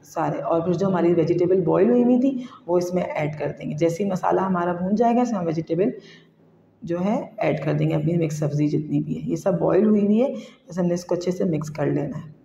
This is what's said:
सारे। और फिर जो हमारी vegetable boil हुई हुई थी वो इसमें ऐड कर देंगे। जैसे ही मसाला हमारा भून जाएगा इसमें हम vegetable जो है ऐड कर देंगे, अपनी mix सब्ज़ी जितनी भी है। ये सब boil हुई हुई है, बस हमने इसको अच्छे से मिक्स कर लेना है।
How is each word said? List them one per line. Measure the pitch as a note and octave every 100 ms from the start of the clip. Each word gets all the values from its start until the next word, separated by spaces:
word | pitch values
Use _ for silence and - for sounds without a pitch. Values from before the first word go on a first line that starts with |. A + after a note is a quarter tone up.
सारे। | - - D3+ -
और | - E3
फिर | F3 E3+
जो | G3
हमारी | F#3 E3+
vegetable | E3+ D#3+ E3+ F3 F#3+
boil | D#3+ D#3+ G3+
हुई | B3
हुई | A#3+ B3
थी | C4+ C4+ - - -
वो | F3
इसमें | F3 F3+
ऐड | - - D3+ D3+
कर | C#3+
देंगे। | D3+ D#3 D3+
जैसे | E3 E3
ही | G3+
मसाला | F3+ F#3 F3+
हमारा | F#3+ F3+ F3
भून | F3 F3+ G#3+
जाएगा | A#3 A#3+
इसमें | A#3+ G#3+
हम | E3
vegetable | D#3+ D#3+ E3 G3+ - - - - _ _ _ _ _ D#3+
जो | E3+
है | F#3 A#3+ - -
ऐड | D#3+ D#3
कर | D#3
देंगे, | D3+ D3+ D#3
अपनी | D3+ F3
mix | D#3+ -
सब्ज़ी | D3+ C#3+ D3
जितनी | D3+ - D3
भी | D3+
है। | D#3+ D#3
ये | E3
सब | G3+ E3+
boil | D#3+ E3 G#3+
हुई | G#3+ G3+
हुई | G#3+
है, | C4+
बस | A3 - - _ F3
हमने | F3
इसको | F3 - F3
अच्छे | F3+
से | F3+ G3
मिक्स | D3+ D3+
कर | - C#3+
लेना | D3 C#3+ -
है। | - -